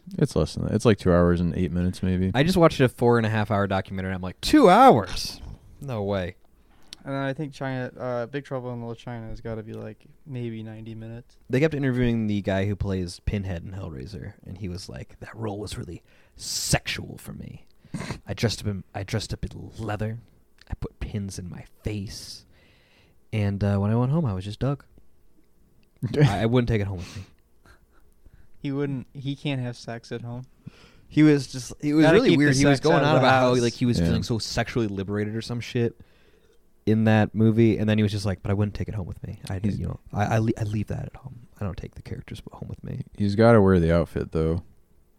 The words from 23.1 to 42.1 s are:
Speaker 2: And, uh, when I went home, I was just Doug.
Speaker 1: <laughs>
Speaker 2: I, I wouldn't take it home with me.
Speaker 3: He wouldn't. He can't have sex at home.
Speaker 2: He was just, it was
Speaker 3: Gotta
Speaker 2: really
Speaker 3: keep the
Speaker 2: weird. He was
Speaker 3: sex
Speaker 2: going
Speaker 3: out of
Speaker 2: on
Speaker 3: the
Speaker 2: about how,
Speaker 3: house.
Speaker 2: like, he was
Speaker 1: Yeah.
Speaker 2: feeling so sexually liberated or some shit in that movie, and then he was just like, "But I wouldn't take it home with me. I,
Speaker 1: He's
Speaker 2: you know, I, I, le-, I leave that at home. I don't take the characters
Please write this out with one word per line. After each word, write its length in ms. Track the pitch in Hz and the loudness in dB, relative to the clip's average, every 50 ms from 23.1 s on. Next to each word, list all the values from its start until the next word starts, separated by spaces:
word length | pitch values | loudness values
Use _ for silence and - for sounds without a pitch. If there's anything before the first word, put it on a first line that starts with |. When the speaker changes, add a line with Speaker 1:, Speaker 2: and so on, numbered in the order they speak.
| _ _ _ _ | _ _ _ _
Speaker 2:
And, 300 | - 107 104 101 98 95 | -4 -2 -2 -2 0 0
uh, 140 | 101 101 101 98 | 0 0 2 2
when 120 | 101 104 | 2 2
I 60 | 113 | 2
went 160 | 120 123 127 | 0 0 0
home, 120 | 147 170 165 | 0 0 0
I 80 | 117 95 | -2 -4
was 100 | 92 98 | -4 -6
just 140 | 104 104 - | -10 -6 -4
Doug. 240 | 120 135 143 - - _ _ - - - _ _ _ - _ _ _ _ _ _ _ _ _ _ _ _ _ _ | -4 -4 -4 -4 -10 _ _ -20 -20 -20 _ _ _ -20 _ _ _ _ _ _ _ _ _ _ _ _ _ _
Speaker 1:
<laughs> 140 | - 104 117 143 | -8 -4 4 4
Speaker 2:
I, 240 | 151 120 101 - | 4 4 4 2
I 40 | 110 | 0
wouldn't 220 | 113 120 127 120 117 | 2 2 0 2 2
take 120 | 117 104 | 0 -2
it 60 | 101 | -2
home 120 | 98 98 87 | -4 -6 -8
with 180 | 82 - - | -10 -12 -14
me. 60 | 95 95 - - _ _ _ _ _ _ - - _ _ _ _ - - _ _ _ _ - - _ - - - - | -16 -16 -16 -20 _ _ _ _ _ _ -20 -20 _ _ _ _ -20 -20 _ _ _ _ -20 -20 _ -20 -20 -18 -10
Speaker 3:
He 140 | - 143 | -8 -6
wouldn't. 340 | 135 139 143 139 135 127 - - | -4 -4 -4 -4 -4 -8 -10 -12
He 220 | _ 143 123 139 139 | _ -10 -8 -8 -8
can't 240 | - - 151 139 131 | -6 -6 -6 -4 -4
have 160 | 123 123 117 | -6 -8 -10
sex 360 | - - - 113 117 - - | -12 -12 -12 -12 -12 -12 -12
at 100 | 123 117 | -12 -10
home. 220 | 113 120 120 123 127 - _ _ _ - - - - - _ - _ - | -10 -10 -12 -12 -14 -16 _ _ _ -20 -20 -20 -20 -20 _ -20 _ -2
Speaker 2:
He 140 | - 147 | 4 6
was 240 | 151 156 147 143 127 - | 6 8 6 4 2 -6
just, 240 | - 131 117 - - - | -10 -12 -12 -12 -12 -6
it 140 | - 147 147 | -4 0 4
was 100 | 156 156 | 6 6
Speaker 3:
Gotta 100 | 156 165 | 8 6
Speaker 2:
really 120 | 220 269 - | 6 6 6
Speaker 3:
keep 80 | - 143 | 6 6
the 60 | 147 | 6
Speaker 2:
weird. 120 | 143 131 | 4 4
He 80 | 135 143 | 6 6
was 140 | 143 139 131 | 4 4 4
Speaker 3:
sex 20 | |
Speaker 2:
going 160 | - 151 170 | 4 2 4
Speaker 3:
out 60 | 156 | 4
of 60 | 135 147 | 4 4
Speaker 2:
on 60 | 156 | 4
Speaker 3:
the 40 | 131 | 4
Speaker 2:
about 100 | 131 127 131 127 | 6 6 6 6
how, 80 | 127 127 123 | 6 4 4
Speaker 3:
house. 60 | 127 | 4
Speaker 2:
like, 120 | 120 120 117 | 2 0 0
he 100 | - 131 | 0 0
was 120 | 120 113 95 | 0 2 2
Speaker 1:
Yeah. 60 | 85 | 2
Speaker 2:
feeling 160 | 85 113 113 | 2 2 0
so 160 | - - 120 110 | 0 -2 -4 -4
sexually 480 | - - - - 113 - - 123 113 | -4 -4 -4 -4 -4 -2 -2 -2 -2
liberated 480 | 104 98 95 95 98 101 104 104 104 107 | -2 -2 -6 -4 -4 -4 -4 -4 -4 -4
or 80 | 113 | -8
some 180 | - - 120 120 | -8 -6 -8 -8
shit 400 | 110 - - 123 117 113 - - - _ _ _ _ _ _ _ _ _ _ _ _ _ _ _ _ | -8 -4 -2 0 0 0 -2 -8 -20 _ _ _ _ _ _ _ _ _ _ _ _ _ _ _ _
in 180 | 104 110 110 110 | 2 2 4 6
that 300 | 110 110 107 107 - - | 6 6 6 4 2 2
movie, 420 | 104 110 113 107 113 117 113 98 - | 4 4 4 6 6 4 4 4 2
and 100 | 107 107 | 2 0
then 100 | 107 110 | 2 2
he 40 | |
was 80 | 107 101 | 2 0
just 120 | 107 101 98 | 0 -2 -2
like, 160 | 104 92 - | -4 -4 -4
"But 80 | - 104 | -4 -4
I 40 | 98 | 0
wouldn't 200 | 101 104 101 - | 0 0 -2 -2
take 140 | - 90 - | -6 -8 -6
it 60 | 101 | -6
home 120 | 107 90 | -8 -8
with 160 | - - - - | -8 -10 -12 -12
me. 120 | - 98 - - - | -14 -14 -14 -10 -8
I, 100 | 98 92 | -6 -4
Speaker 1:
He's 160 | 104 104 95 - | -2 -2 -2 -2
Speaker 2:
you 80 | 87 | -4
know, 140 | 82 - - _ - | -6 -8 -10 _ -8
I, 120 | - 101 104 | -4 -2 0
I, 140 | - 117 113 | 0 0 0
le-, 140 | 110 117 - - | 0 0 -2 -2
I 40 | 110 | -4
leave 220 | 104 107 107 98 - | -4 -4 -4 -4 -4
that 160 | - - - | -6 -8 -8
at 100 | - - | -12 -14
home. 300 | - - - - - - - - - | -16 -18 -18 -18 -18 -20 -20 -12 -10
I 40 | 104 | -8
don't 120 | 98 101 | -8 -8
take 180 | - - - - | -10 -12 -14 -16
the 80 | - | -16
characters 400 | - - | -14 -12